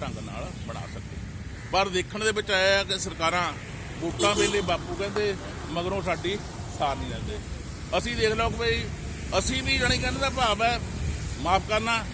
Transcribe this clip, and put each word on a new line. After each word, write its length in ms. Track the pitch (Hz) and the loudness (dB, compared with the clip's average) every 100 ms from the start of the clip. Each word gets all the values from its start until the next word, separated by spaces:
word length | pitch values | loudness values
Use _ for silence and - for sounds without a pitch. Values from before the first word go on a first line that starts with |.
ਢੰਗ 180 | 139 117 | -6 -6
ਨਾਲ 320 | - 110 143 - - | -8 -6 -8 -8 -8
ਬਣਾ 140 | 113 | -8
ਸਕੇ। 360 | - 110 - - - - - - - | -8 -8 -10 -10 -8 -10 -10 -10 -2
ਪਰ 160 | 180 196 | 2 2
ਦੇਖਣ 360 | 185 175 202 | 0 -2 0
ਦੇ 80 | 220 | 0
ਵਿੱਚ 180 | 208 202 | 0 2
ਆਇਆ 340 | 190 190 196 | 4 6 4
ਕਿ 140 | 190 190 | 2 0
ਸਰਕਾਰਾਂ 540 | 185 156 165 175 170 131 - - - - | -2 0 2 2 0 -2 -8 -10 -10 -6
ਵੋਟਾਂ 340 | 165 - 202 | -4 2 4
ਵੇਲੇ 260 | 208 202 202 | 6 4 4
ਬਾਪੂ 340 | 180 165 - | 2 0 -2
ਕਹਿੰਦੇ, 400 | 175 202 202 208 190 - - - | -4 -2 0 0 -2 -6 -8 -4
ਮਗਰੋਂ 320 | 160 175 196 | -2 0 0
ਸਾਡੀ 360 | 185 160 170 208 - - - - | 0 0 0 -2 -4 -8 -8 0
ਸਾਰ 180 | 147 131 | 0 0
ਨਹੀਂ 140 | 127 | -2
ਲੈਂਦੇ। 280 | 123 - 107 - - - - - 175 | -4 -4 -6 -6 -8 -8 -8 -2 0
ਅਸੀਂ 180 | 233 233 | 0 2
ਦੇਖ 160 | 220 | 2
ਲਓ 180 | 220 226 | 4 2
ਕਿ 60 | 220 | 2
ਬਈ 280 | 233 226 220 - - - - 185 | 0 0 -2 -6 -6 -8 0 2
ਅਸੀਂ 240 | 185 262 | 4 2
ਵੀ 160 | 262 269 | 2 2
ਜਾਣੀ 200 | 247 247 | 4 2
ਕਹਿਣ 140 | 254 | 2
ਦਾ 180 | 247 269 | 0 0
ਭਾਵ 320 | 254 240 208 | 2 2 4
ਹੈ, 180 | 233 233 - - - - - - | 4 2 -2 -4 -2 -2 -4 -2
ਮਾਫ਼ 280 | 151 190 - | 4 4 4
ਕਰਨਾ, 360 | 214 226 226 220 | 0 2 0 0